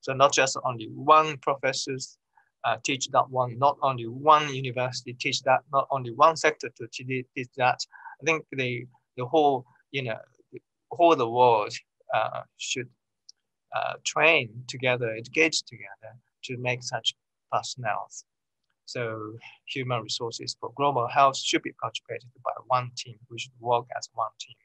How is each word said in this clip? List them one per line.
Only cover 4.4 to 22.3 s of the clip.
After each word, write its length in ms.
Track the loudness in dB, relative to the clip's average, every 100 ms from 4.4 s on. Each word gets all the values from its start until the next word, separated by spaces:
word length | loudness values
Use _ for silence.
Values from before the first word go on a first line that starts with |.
| 6
university 640 | -4 -6 -2 -4 -4 -12
teach 280 | -6 -4 -2
that, 180 | 2 2 2
not 140 | -2 0
only 200 | -4 -6
one 260 | 4 4 6
sector 320 | 0 0 -10 _
to 100 | -14
te-, 380 | -12 -6 -6 -6
teach 140 | -10 -12 0
that. 220 | 0 0 -6 -14 -20 -8
I 40 |
think 200 | -2 -2 -2
the, 340 | -6 -4 -6 -10 _ _ -10
the 100 | -2
whole, 400 | 2 2 2 -4 _ _
you 100 | -8
know, 160 | -6 -8 -10 _ _
the 80 | -20 _ _ _
whole 240 | 4 6
the 140 | 6 4
world, 440 | 6 6 6 2 -8 _ _ _
uh, 280 | -2 -2 -4 -12 _
should, 320 | -8 -6 -8 _ _ _ _ _ _ _ _ -4
uh, 180 | -4 -4
train 460 | -6 2 4 4 0 -8 -12
together, 480 | -4 -2 0 -2
educate 420 | -6 -6 0 2 0 -8
together 500 | -18 -20 -18 -20 -20 _ _
to 120 | -12 -6
make 240 | -4 -4
such 320 | -4 -6 -6 -10 _ _ _
personnel. 560 | -4 -4 -8 -6 -6 -8 -16 -20 _ _ _ _ _ -12
So 460 | -8 -6 -6 -10 -14 -20 -20 -12
human 360 | -8 -4 -4
resources 540 | -4 -6 -6 -8 -10 -10
for 100 | -10 0
global 320 | 0 2 0
health 280 | 4 4 4
should 260 | -2 -2
be 100 | -4 -10
cultivated 460 | -10 -10 _ -12 -12